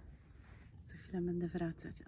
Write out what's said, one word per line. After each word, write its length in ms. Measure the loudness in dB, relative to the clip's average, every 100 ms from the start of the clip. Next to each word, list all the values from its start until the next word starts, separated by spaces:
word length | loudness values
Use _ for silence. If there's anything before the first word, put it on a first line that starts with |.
| -10 -12 -14 -14 -14 -14 -14 -12 -10
Za 60 |
chwilę 280 | -10 0 4
będę 260 | 6 6 4
wracać, 540 | 4 4 2 -4 -6